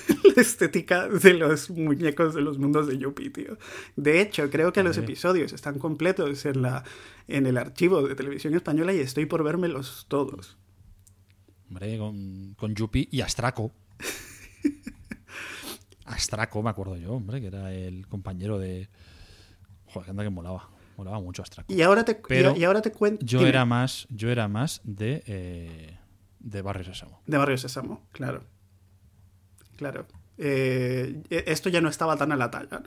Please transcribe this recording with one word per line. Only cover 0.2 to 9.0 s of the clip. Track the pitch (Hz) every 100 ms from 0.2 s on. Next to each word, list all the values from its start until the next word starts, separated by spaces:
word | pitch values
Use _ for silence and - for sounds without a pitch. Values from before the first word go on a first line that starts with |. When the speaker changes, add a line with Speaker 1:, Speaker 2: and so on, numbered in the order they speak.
| 392 -
Speaker 1:
la |
estética | 233 - 165 185 - 180 196
de | 196 185 175
los | 156 156 -
muñecos | 170 156 139 165 147 165 156
de |
Los | 143 139
mundos | 139 147 147
de | 131
Yuppie, | 139 139 -
tío. | - - 226 - - - -
De | 147 160
hecho, | 208 - 147
creo | 147 170
que | 180
los | 190 143
Speaker 2:
Hombre. | 117
Speaker 1:
episodios | 117 175 185 143
están | - 147 143
completos | 160 156 165 185 151 139 151
en | 135
la, | 127 131 - - - - -
en | 143 131
el | 127
archivo | 120 - 170 185 131
de | -
Televisión | 139 139 156
Española | 170 170 147 170
y |
estoy | 190